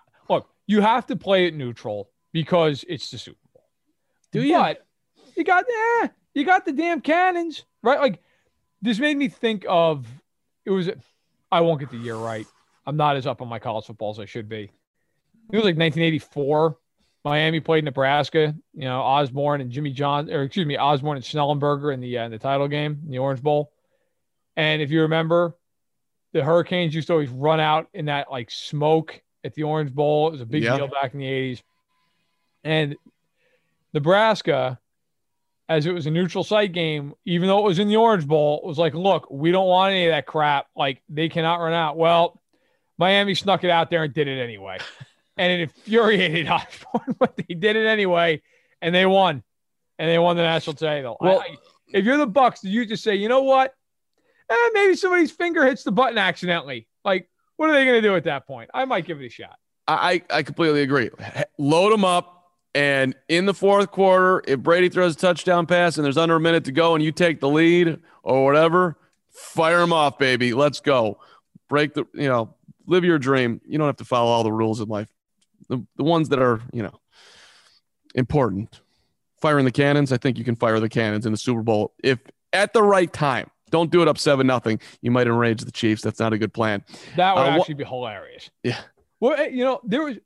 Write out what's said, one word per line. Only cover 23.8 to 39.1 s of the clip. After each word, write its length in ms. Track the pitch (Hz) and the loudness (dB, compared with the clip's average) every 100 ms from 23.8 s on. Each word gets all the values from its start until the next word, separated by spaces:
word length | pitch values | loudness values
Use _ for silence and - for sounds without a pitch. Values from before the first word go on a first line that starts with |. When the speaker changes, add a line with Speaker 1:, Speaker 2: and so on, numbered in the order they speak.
| _ _ _ _ _ _ _ - | _ _ _ _ _ _ _ -4
Speaker 1:
And 240 | 156 156 | -2 -2
if 100 | 143 | 0
you 120 | 160 | 0
remember, 560 | 156 160 160 170 175 - _ _ _ _ _ _ _ | 2 0 0 0 0 -6 _ _ _ _ _ _ _
the 80 | 165 | -2
Hurricanes 520 | 143 170 160 180 170 | 2 2 2 -2 -2
used 140 | 156 147 | -4 -2
to 40 | |
always 160 | 165 139 | -2 -2
run 320 | 131 147 160 | -2 0 2
out 300 | 156 156 - | 2 0 -4
in 140 | 196 151 | -8 -6
that, 240 | 143 143 | -6 -6
like, 200 | 131 113 | -10 -12
smoke 720 | - - 147 151 160 160 - _ _ | -14 -10 -2 0 0 -2 -14 _ _
at 80 | 139 | -12
the 120 | 151 | -8
Orange 280 | 151 156 147 | -4 -4 -4
Bowl. 360 | 135 147 151 156 | -2 0 2 0
It 20 | |
was 100 | 151 | -4
a 60 | 113 | -6
big 160 | 113 | -4
Speaker 2:
Yeah. 160 | 113 135 | 0 -2
Speaker 1:
deal 100 | 139 | -4
back 240 | 139 139 | -6 -6
in 80 | 143 | -8
the 60 | 135 | -8
eighties. 360 | 131 131 123 _ _ _ _ _ _ _ _ _ _ | -6 -6 -10 _ _ _ _ _ _ _ _ _ _
And 320 | 151 156 147 147 _ _ _ _ _ _ _ _ _ | -4 -2 -2 -8 _ _ _ _ _ _ _ _ _
Nebraska, 840 | 151 147 196 220 202 - 139 127 127 _ _ _ _ _ _ _ _ - | -4 2 4 4 0 0 -2 -2 -6 _ _ _ _ _ _ _ _ -2
as 160 | 160 | 0
it 80 | 151 | 0
was 140 | 180 151 | -4 -4
a 40 | |
neutral 320 | 165 180 190 | -2 -2 -4
site 300 | 170 208 208 | -2 0 0
game, 400 | 170 160 151 143 - - | -2 -4 -6 -10 -12 -4
even 220 | 170 185 | -2 2
though 100 | 196 | 2
it 60 | |
was 140 | 214 170 | 2 0
in 80 | 208 | 2
the 100 | 220 | 4
Orange 300 | 233 208 143 | 4 2 2
Bowl, 360 | 151 147 147 | 0 2 -2
was 140 | 190 147 | -4 -2
like, 160 | 165 | -2
"Look, 360 | 156 190 | 0 0